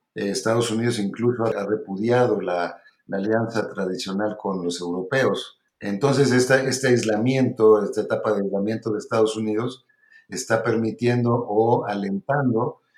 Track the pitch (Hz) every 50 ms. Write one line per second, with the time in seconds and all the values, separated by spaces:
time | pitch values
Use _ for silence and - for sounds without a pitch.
0 | _ _ - 107 104 101 98 - - 113 113 117 117 - 107 113 117 120 120 110
1 | 101 98 90 - 113 120 120 110 117 110 - 101 101 98 107 110 - 95 95 95
2 | 107 117 120 123 123 113 104 98 92 92 87 87 85 - - - - _ _ _
3 | _ - 95 98 98 107 110 113 117 - - 110 95 - - 98 98 92 92 90
4 | - 98 95 98 107 104 104 - - 98 95 92 87 87 87 - 90 87 87 92
5 | 92 87 131 135 127 104 98 92 - - - _ _ _ _ - - 104 101 98
6 | - 139 131 127 139 123 123 127 123 123 131 131 131 135 - - - 127 123 117
7 | 104 110 107 104 113 127 135 135 131 117 - - 110 110 110 104 101 95 - 107
8 | 101 - 117 - - 113 104 101 98 95 95 98 101 107 113 110 - 117 104 104
9 | - - 117 113 110 107 - 110 110 107 107 107 120 127 - - _ _ _ _
10 | _ _ - - _ - 98 - - - 113 - - 120 110 113 113 110 107 -
11 | 120 120 120 123 120 120 117 117 - - 104 110 113 117 120 - - 104 104 101
12 | 98 98 98 98 - - 139 147 135 127 110 110 120 - - _ _ _ _